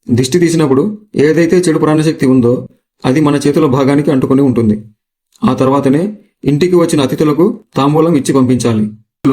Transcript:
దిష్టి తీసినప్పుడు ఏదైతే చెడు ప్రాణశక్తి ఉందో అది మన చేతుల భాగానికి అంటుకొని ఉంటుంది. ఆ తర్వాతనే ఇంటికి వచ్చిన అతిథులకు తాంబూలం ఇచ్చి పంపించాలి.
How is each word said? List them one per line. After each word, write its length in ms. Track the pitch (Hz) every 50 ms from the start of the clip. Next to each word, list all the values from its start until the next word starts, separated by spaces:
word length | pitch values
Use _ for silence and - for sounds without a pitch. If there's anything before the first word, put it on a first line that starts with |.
| _
దిష్టి 320 | - 127 120 131 127 170 180
తీసినప్పుడు 440 | 170 165 165 160 156 131 131 135 160 214 - - - _ - - 139
ఏదైతే 320 | 156 156 165 170 165 185 180
చెడు 240 | 180 170 156 156 156
ప్రాణశక్తి 420 | 151 156 156 151 160 151 - 147
ఉందో 280 | 131 131 131 117 120 123 - - - _ _ _ _ _ _ -
అది 160 | 139 131 156
మన 160 | 156 147 143 139 -
చేతుల 200 | 143 143 165 160 143 127
భాగానికి 340 | 143 135 131 143 147 143 170 147
అంటుకొని 280 | 131 135 131 131 135 143 135
ఉంటుంది. 300 | 117 120 117 107 104 104 - - - _ _ _ _ _ _ _ _ _ - 214
ఆ 40 | 127 -
తర్వాతనే 420 | 135 131 139 139 135 135 135 151 180 214 214 - _ _ _ _ - 143
ఇంటికి 260 | 143 143 175 175 180 175 165
వచ్చిన 180 | 160 160 151 131
అతిథులకు 380 | 127 - - 156 151 143 139 175 214 - - - _ -
తాంబూలం 380 | 135 135 143 147 160 160 170 175 139
ఇచ్చి 120 | - - 139 135
పంపించాలి. 460 | 127 120 127 120 123 123 113 107 107 107 - - _ _ _ _ - 135